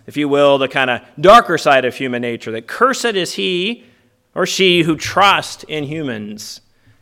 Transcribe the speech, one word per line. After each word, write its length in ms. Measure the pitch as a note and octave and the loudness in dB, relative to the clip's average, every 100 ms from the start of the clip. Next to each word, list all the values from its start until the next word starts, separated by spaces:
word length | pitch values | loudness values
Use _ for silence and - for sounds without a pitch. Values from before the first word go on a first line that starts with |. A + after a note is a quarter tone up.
| - | -10
if 120 | B2+ | -6
you 100 | D3 | -2
will, 300 | C#3 C#3+ C#3 | 2 4 2
the 100 | C3 | 0
kind 220 | C#3+ C3 | 0 0
of 100 | A#2 - - | -2 -8 2
darker 400 | F3 A#3 A3 D#3+ | 6 6 6 0
side 280 | D3+ C3+ B2 | 2 2 2
of 100 | - | -4
human 260 | C3+ A#2+ | -6 -6
nature, 300 | A#2+ A2+ - | -6 -8 -10
that 160 | A2 - | -12 -10
cursed 380 | - B3+ B3+ A#3+ | 0 0 0 -2
is 300 | G3 E3+ - | -2 -4 -4
he 500 | G3 F3+ F#3+ A#3+ _ _ _ _ _ E3+ | -4 -4 -4 -8 _ _ _ _ _ -6
or 100 | F3+ | -4
she 360 | - F#3 F3 | 2 2 4
who 160 | D#3+ D#3 | 0 -2
trusts 680 | - - G3 E3 - - - | -4 2 2 2 -2 -14 -12
in 160 | D#3 C#3+ | -10 -8
humans 720 | D#3 C#3+ A2 G#2 G#2+ - - _ _ _ _ | -8 -8 -8 -12 -14 -16 -18 _ _ _ _